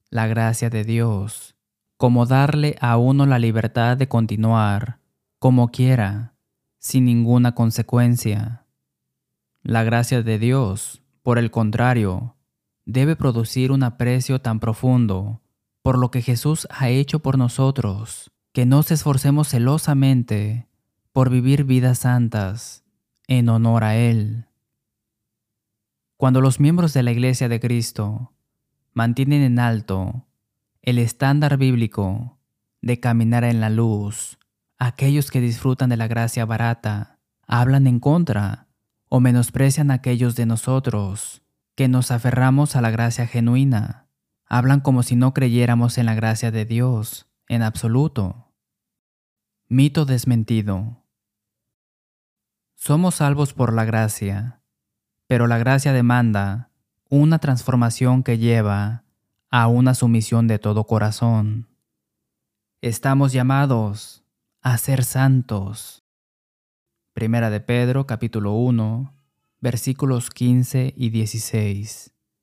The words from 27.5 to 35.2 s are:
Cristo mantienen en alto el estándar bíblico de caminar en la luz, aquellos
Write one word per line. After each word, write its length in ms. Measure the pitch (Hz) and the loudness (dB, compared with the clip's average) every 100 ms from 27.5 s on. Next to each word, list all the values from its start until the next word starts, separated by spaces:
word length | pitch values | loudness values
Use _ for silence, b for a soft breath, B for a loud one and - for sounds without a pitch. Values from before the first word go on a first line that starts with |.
| 117 | 0
Cristo 760 | 120 120 113 - 104 110 123 _ _ _ _ _ _ | 0 0 -2 -4 -6 -6 -10 _ _ _ _ _ _
mantienen 480 | 117 117 120 135 147 | -2 0 0 2 2
en 180 | 131 120 | 2 2
alto 640 | 120 113 104 95 98 123 - _ _ _ _ _ | 2 -2 -4 -4 -4 -8 -14 _ _ _ _ _
el 160 | 123 120 | -2 0
estándar 600 | 117 - 139 143 147 135 | -2 -2 0 2 2 2
bíblico 800 | 131 123 110 - 95 104 123 _ _ _ _ - | 2 2 0 -2 -4 -4 -10 _ _ _ _ -10
de 180 | 120 120 | -6 -2
caminar 440 | 123 117 113 120 | 0 2 2 2
en 160 | 120 117 | 0 0
la 100 | 110 | 0
luz, 680 | 110 113 104 104 - - - _ _ _ - | 0 0 -2 -4 -10 -14 -18 _ _ _ -6
aquellos 540 | 123 - 139 147 | -6 -2 0 0